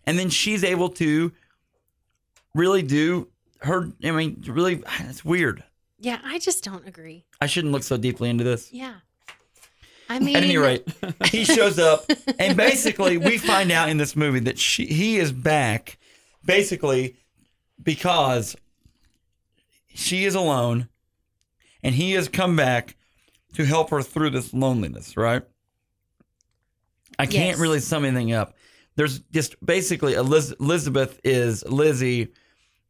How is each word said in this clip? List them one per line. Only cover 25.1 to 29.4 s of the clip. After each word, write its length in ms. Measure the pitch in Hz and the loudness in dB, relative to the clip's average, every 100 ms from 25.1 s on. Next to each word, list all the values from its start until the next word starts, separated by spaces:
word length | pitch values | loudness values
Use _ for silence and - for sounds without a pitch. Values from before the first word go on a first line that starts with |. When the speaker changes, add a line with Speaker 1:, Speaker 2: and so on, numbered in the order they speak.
| - | -2
Speaker 1:
right? 260 | 113 123 - _ _ _ _ _ _ _ _ _ _ _ _ _ _ _ _ - | 0 -2 -4 _ _ _ _ _ _ _ _ _ _ _ _ _ _ _ _ -6
I 80 | 135 | -2
can't 240 | 143 180 | 0 0
Speaker 2:
Yes. 80 | - | 0
Speaker 1:
really 220 | 165 156 | 0 0
sum 240 | - 160 | -2 -2
anything 280 | 139 127 113 | 0 0 0
up. 220 | 113 101 _ _ _ _ - | -2 -4 _ _ _ _ -2
There's 240 | 151 131 - | -2 -2 -4
just 220 | 160 | -4